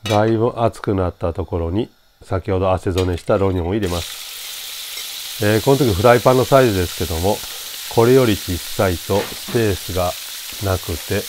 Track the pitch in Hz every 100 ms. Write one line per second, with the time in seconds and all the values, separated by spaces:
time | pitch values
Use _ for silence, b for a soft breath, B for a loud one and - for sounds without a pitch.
0 | 101 104 110 113 117 117 117 - - 98
1 | 90 - 90 85 85 90 82 95 123 _
2 | _ _ - 95 98 95 95 92 101 92
3 | 90 85 - 107 98 92 85 107 95 87
4 | - - - - - - - - - -
5 | - - - - 104 107 135 135 135 90
6 | 123 123 131 131 120 139 127 98 87 -
7 | 80 80 90 107 - - - - - -
8 | 117 131 123 98 - 87 - - 98 87
9 | - 98 - - - 123 110 92 - 90
10 | 90 - - - - - 98 92 - 82
11 | - 101